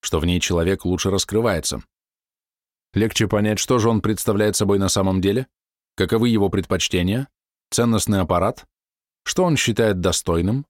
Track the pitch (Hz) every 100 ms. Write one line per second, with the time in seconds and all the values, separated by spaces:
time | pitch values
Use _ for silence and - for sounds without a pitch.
0 | - 82 80 87 - 87 82 98 90 90
1 | 98 95 - 104 117 85 - 57 - _
2 | _ _ _ _ _ _ _ _ _ 98
3 | 110 - 107 104 107 107 - 127 113 110
4 | 104 104 - 101 104 - 98 101 98 101
5 | 95 95 98 110 135 _ _ _ _ -
6 | 95 113 120 110 98 98 - 92 - 90
7 | 90 113 139 _ _ _ _ - 117 110
8 | - 98 87 87 98 - - _ _ _
9 | _ _ - - 180 139 - 107 110 92
10 | 90 - - 85 90 131 -